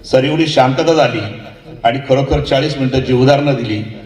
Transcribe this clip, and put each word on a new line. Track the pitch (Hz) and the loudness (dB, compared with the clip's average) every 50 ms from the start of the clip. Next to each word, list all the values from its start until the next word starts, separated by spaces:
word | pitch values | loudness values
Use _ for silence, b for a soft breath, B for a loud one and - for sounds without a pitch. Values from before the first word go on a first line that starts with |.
| - | -8
सर, | - - 131 131 | 2 2 2 2
एवढी | 143 151 156 160 | 2 0 0 0
शांतता | 156 - 139 127 127 135 131 160 160 165 | 0 2 2 2 2 2 0 2 2 2
झाली | 156 139 120 117 110 104 104 - - - - - - - - - - - | 2 2 0 0 -4 -8 -8 -12 -14 -18 -20 -20 -20 -20 -20 -20 -2 -2
आणि | 117 120 135 139 - | 0 0 0 0 0
खरोखर | 131 135 139 - 151 151 | 0 0 2 0 -2 -2
चाळीस | 139 - 143 135 143 151 147 | 0 0 0 0 0 -2 -2
मिनिटं | 139 131 127 123 131 | -2 -4 -2 0 -2
जी | 123 - 131 | 0 0 2
उदाहरणं | 123 127 135 143 139 147 147 135 | 2 4 4 4 4 2 0 -2
दिली | 117 117 107 107 104 107 - - - - | -2 -2 -4 -6 -6 -6 -10 -12 -16 -18